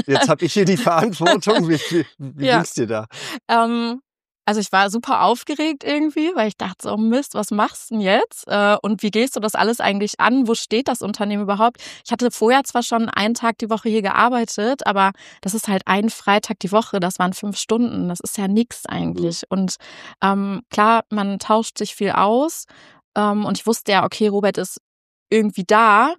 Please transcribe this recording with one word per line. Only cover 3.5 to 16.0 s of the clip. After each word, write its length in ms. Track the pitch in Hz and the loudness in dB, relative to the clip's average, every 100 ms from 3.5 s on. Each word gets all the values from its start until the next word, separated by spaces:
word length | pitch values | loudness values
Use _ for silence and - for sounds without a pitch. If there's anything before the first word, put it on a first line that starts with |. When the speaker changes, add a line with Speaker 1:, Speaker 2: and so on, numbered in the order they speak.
| 226 226 233 233 247 - _ _ _ - | 2 2 0 -4 -6 -12 _ _ _ -4
Speaker 2:
also 120 | 208 | -2
ich 120 | 196 | 0
war 180 | 190 196 | 2 2
super 320 | 220 262 233 | 0 -2 2
aufgeregt 600 | 175 240 - 294 311 285 | 2 2 -2 -4 -2 -4
irgendwie, 480 | - 294 302 294 311 | -2 -2 0 0 -2
weil 140 | 349 220 | 0 -2
ich 100 | - | -2
dachte 300 | 196 185 208 | -8 -8 -6
so, 60 | |
„Oh 40 | 208 | -2
Mist, 380 | 220 240 285 - | 0 0 -2 -6
was 160 | 208 | -4
machst 400 | 208 233 - - | -2 -2 -4 -8
du 40 | 226 | -4
denn 60 | |
jetzt? 440 | 190 214 453 - - | 2 2 0 -6 -4
Äh, 300 | 202 202 208 | 0 2 2
und 220 | 202 220 | 0 -2
wie 80 | 208 | -2
gehst 240 | 214 262 - | 0 0 -2
du 40 | |
das 140 | 208 | -4
alles 260 | - 196 233 | 0 0 0
eigentlich 400 | - 202 208 - | 0 0 -2 0
an? 280 | 208 254 226 | 2 2 2
Wo 80 | 226 | 0
steht 320 | - 220 269 | -2 -2 0
das 160 | 247 | -2
Unternehmen 400 | 220 214 208 208 | -4 -4 -4 -2
überhaupt?“ 340 | 196 202 226 - - - | -2 2 2 0 -10 -18
Ich 80 | - | -6
hatte 200 | 233 240 | -2 -2
vorher 320 | - 226 262 | 2 4 4
zwar 180 | 269 240 | 2 -2
schon 280 | 240 233 226 | -2 -2 -2
einen 260 | - 208 233 | -2 -2 0
Tag 240 | 233 226 | -2 -4
die 100 | 214 | -4
Woche 180 | 220 233 | -4 0
hier 120 | 214 | 0
gearbeitet, 840 | 196 - 226 247 226 - 214 277 - | 0 2 2 2 -2 -2 -2 -2 0
aber 240 | 196 190 196 - - | 2 2 0 -12 -12
das 120 | 190 | -6
ist 140 | 220 - | -6 -2
halt 160 | 196 - | -2 0
ein 240 | 190 | 0